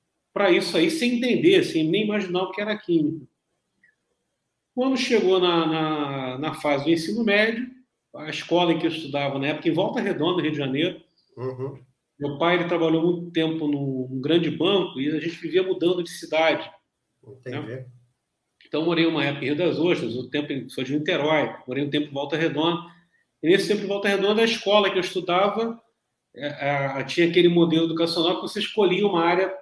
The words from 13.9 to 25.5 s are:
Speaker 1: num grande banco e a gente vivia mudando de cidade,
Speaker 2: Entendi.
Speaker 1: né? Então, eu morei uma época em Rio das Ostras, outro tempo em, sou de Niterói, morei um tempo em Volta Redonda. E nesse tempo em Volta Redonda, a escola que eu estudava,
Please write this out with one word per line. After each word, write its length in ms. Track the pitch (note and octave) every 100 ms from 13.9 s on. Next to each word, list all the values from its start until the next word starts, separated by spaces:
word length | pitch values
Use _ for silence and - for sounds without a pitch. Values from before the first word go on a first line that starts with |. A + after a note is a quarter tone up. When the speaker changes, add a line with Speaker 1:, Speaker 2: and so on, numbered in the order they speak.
| C3 B2+
Speaker 1:
num 100 | C3
grande 300 | C#3 E3+ D#3+
banco 480 | A#2+ E3+ G3 F3+ C3
e 80 | C#3+
a 120 | D#3
gente 160 | E3 E3+
vivia 260 | E3 E3+
mudando 400 | F#3 F#3 E3+ F3+
de 60 | E3+
cidade, 600 | - D3+ D#3 D#3+ D3+ - - _ _ _ _ A#2+
Speaker 2:
Entendi. 400 | - B2+ C3+ A#2+
Speaker 1:
né? 200 | B2+ B2+ - _ _ _ _ _ _ -
Então, 140 | D3+
eu 40 | E3
morei 200 | E3 E3
uma 180 | D#3
época 220 | C#3 C#3 C3+
em 20 |
Rio 80 | D3
das 220 | F3 C3+
Ostras, 360 | E3+ E3 A#2 A#2+
outro 140 | B2
tempo 220 | D3 D3
em, 160 | C#3 -
sou 160 | -
de 140 | C3 D3
Niterói, 580 | D3+ E3+ D3 D#3 A#2+ - -
morei 200 | C3 C#3+
um 40 |
tempo 180 | D3 D3
em 60 |
Volta 220 | C#3 D3 D#3+
Redonda. 460 | D#3+ C3+ E3 E3+ - - _ _ _ _
E 60 | D#3+
nesse 200 | G3 -
tempo 160 | G#3 -
em 20 |
Volta 220 | G3+ G#3
Redonda, 320 | G3 G3 G#3+
a 40 | A3+
escola 440 | - G3 G#3 G3
que 60 | F#3+
eu 40 |
estudava, 800 | F3 F#3 F3 F3+ G3+